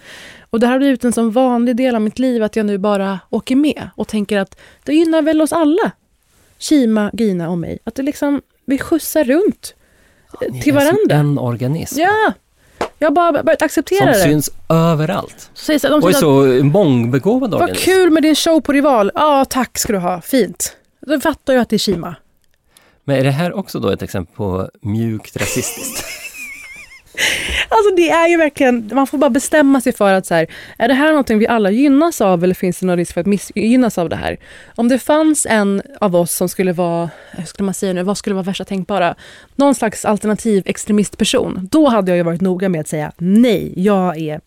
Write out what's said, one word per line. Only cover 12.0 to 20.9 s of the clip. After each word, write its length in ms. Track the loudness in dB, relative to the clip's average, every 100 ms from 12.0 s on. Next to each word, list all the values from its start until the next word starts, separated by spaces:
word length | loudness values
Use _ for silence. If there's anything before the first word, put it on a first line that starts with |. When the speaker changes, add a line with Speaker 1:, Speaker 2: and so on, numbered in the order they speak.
| 0 2 0 -2 _ _ _ -10 -8 -2
Speaker 1:
jag 80 | 0
har 80 | 2
bara 280 | 2 0
börjat 180 | 0 0
acceptera 380 | 0 -2 -2 2
Speaker 2:
Som 80 | 2 4
Speaker 1:
det. 80 | 2
Speaker 2:
syns 200 | 2 -2 -6 -2
överallt. 800 | 2 2 2 -2 -4 -8 -14 -20
Speaker 1:
Så 120 | -10 -2
säger 140 | 0
så, 100 | 2
de 140 | 2
Speaker 2:
Och 60 | 4
är 40 |
Speaker 1:
säger 460 | 4 4 4 4 4
Speaker 2:
så 40 | 4
mångbegåvad 840 | 4 4 2 0 0 0 0 0
Speaker 1:
"Vad 100 | 0
Speaker 2:
organism. 240 | -2 0 2
Speaker 1:
kul 240 | 4 4
med 140 | 4
din 120 | 2 2
show 260 | 2 2
på 100 | 2
Rival." 400 | 2 4 2 2 0
"Ja, 300 | 2 2 0
tack 280 | -2 -4 -6
ska 160 | -4
du 60 | -2
ha. 220 | -2 -6
Fint." 540 | -2 0 0 -4 -10 -12 _